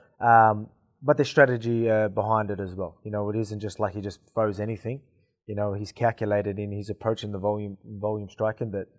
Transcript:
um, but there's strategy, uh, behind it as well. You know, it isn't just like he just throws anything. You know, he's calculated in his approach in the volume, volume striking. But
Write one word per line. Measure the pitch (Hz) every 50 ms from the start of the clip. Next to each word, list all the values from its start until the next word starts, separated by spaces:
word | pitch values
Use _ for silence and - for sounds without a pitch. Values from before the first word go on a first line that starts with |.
| _ _ _ -
um, | - 120 117 113 113 110 107 104 107 - _ _ _ _ _ _
but | 135 131 147 135
there's | 143 -
strategy, | - 156 143 127 127 120 113 117 117 117 113 113
uh, | 110 107 107 104
behind | 98 107 101 107 110 110 107 98
it | 101 92
as | 98 92 90
well. | 95 95 85 - _ -
You | 107
know, | 104 104 104 104
it | 104
isn't | 110 113 101 107 104
just | 101 101 - -
like | 107 98 90
he | 104
just | 95 101 92 - _ _ -
throws | 113 110 107 101 95
anything. | 104 110 113 95 - 113 127 143 - _ _ _ _ _ _ _ _
You | - 107
know, | 101 104 104 98
he's | 101 104 101
calculated | - - 123 117 110 - 110 104 104 104 101 104 98 101
in | 104 101
his | 101 104 101 104
approach | 101 - - 110 110 - -
in | 104 101
the | 95
volume, | 95 104 104 107 104 101 98 - -
volume | - 107 98 101 104 110 107 104 92
striking. | - - 110 110 110 - 120 113
But | 98 98 92 - _